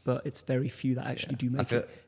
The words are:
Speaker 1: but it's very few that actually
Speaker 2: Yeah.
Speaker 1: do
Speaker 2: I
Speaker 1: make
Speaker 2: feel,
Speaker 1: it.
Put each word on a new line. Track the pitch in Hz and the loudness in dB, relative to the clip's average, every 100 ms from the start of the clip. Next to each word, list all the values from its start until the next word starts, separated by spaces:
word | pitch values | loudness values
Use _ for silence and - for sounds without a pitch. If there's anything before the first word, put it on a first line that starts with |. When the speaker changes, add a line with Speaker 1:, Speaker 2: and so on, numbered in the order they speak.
Speaker 1:
but | - 123 | 0 0
it's | - - | 0 -4
very | - 131 131 | 0 2 2
few | - 131 | 0 0
that | 127 - | 0 -2
actually | 123 - 127 | -4 -4 0
Speaker 2:
Yeah. | 127 | 0
Speaker 1:
do | |
Speaker 2:
I | 131 | 0
Speaker 1:
make | - | 2
Speaker 2:
feel, | 120 | 2
Speaker 1:
it. | - - | 0 -10